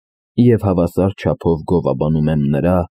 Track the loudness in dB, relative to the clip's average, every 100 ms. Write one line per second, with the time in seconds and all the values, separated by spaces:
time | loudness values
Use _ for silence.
0 | _ _ _ 0 2 2 2 0 0 0
1 | -2 -2 -4 -2 -2 -2 -2 -2 0 -2
2 | 0 0 0 -2 -2 0 0 0 -2